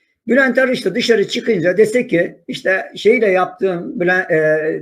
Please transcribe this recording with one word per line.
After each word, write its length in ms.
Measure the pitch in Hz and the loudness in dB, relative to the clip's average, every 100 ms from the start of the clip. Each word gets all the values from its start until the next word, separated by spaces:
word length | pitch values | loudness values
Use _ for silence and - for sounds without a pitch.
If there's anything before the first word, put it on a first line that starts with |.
| _ _ - | _ _ 0
Bülent 320 | 254 262 262 | 2 2 2
Arınç 260 | 254 254 | 0 0
da 100 | - | -2
dışarı 340 | 220 226 214 190 | -2 2 2 0
çıkınca 480 | 233 240 196 175 180 | -2 -2 0 0 2
dese 300 | 214 247 240 | 2 0 0
ki, 380 | 170 185 - - | 0 -2 -6 -12
"İşte 440 | - - 190 - - | -6 -2 -2 -4 -2
şeyle 300 | 196 240 208 | 2 2 2
yaptığım, 760 | 185 - - 190 175 - - | 2 0 -2 -4 -4 -8 -4
Bülent, 300 | 175 185 - | 0 0 0
e, 40 | 160 156 156 156 160 | 0 2 0 -2 -4